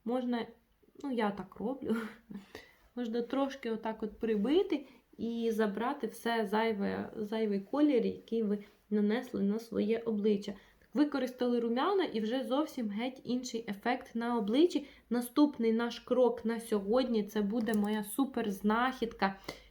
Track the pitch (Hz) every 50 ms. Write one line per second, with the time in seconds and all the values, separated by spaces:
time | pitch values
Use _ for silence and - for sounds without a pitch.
0 | - 220 247 254 247 240 240 233 220 - - _ _ _ _ _ _ _ _ -
1 | - 277 254 226 220 202 202 202 190 - - - 196 233 269 - - - 226 233
2 | 220 - - - _ - 202 196 - - - - - - _ _ _ _ - 240
3 | 247 226 220 240 233 240 - 269 277 269 - - - 233 226 220 - 220 220 -
4 | 226 214 - - - 226 220 208 202 254 302 370 403 392 330 262 - - - -
5 | _ _ - - 220 233 233 233 226 226 220 202 220 208 196 214 233 254 285 285
6 | - 208 - - - 233 233 226 220 190 214 214 226 233 220 202 202 190 190 196
7 | 208 - - 226 214 202 220 220 226 208 202 196 196 - - 285 302 294 262 226
8 | 196 190 185 - - - 226 226 220 196 208 208 - - - _ _ - 208 208
9 | 208 208 214 254 254 - - 202 196 196 208 226 - - - 196 208 208 226 226
10 | 233 233 220 202 202 220 208 196 - 190 190 - - - _ _ - _ - 226
11 | 294 294 - 269 254 247 254 - 247 247 240 240 233 226 233 254 294 359 415 381
12 | 320 - - 220 214 214 240 269 247 220 254 285 311 302 - 254 233 208 202 208
13 | 240 262 254 - - - 247 254 254 - - 226 226 - 202 196 - 240 247 254
14 | - - - 226 233 240 240 233 202 202 226 277 339 359 - 285 285 - - -
15 | _ - 226 247 247 - - 294 294 294 - - 226 226 220 226 240 240 233 -
16 | - - 247 247 254 240 247 - - 220 233 220 - - 214 208 196 196 226 254
17 | 262 240 233 214 202 208 - 214 208 196 220 247 214 233 220 208 202 208 214 214
18 | 208 208 - - 277 277 - 240 226 208 190 196 - 208 214 233 247 262 254 -
19 | 233 226 - - 196 196 196 - - - - - - -